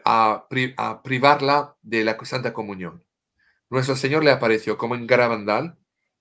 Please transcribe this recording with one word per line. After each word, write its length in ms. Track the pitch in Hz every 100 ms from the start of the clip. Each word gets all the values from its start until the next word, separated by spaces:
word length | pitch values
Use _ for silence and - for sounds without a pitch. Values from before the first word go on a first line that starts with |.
a 420 | 110 113 110 107 -
pri-, 260 | 131 127 131
a 260 | 113 110
privarla 720 | 131 127 139 139 139 147 143 _
de 220 | 110 113
la 120 | 110 110
Santa 300 | - 131 123
Comunión. 500 | 113 104 95 87 85 _ _ _ _ _ _ -
Nuestro 280 | 131 131 131
Señor 280 | 135 151
le 60 | 151
apareció 480 | 127 117 110 110 107
como 160 | 117
en 120 | 120 117
Garabandal 720 | 123 120 110 104 107 165 - _ _ _ _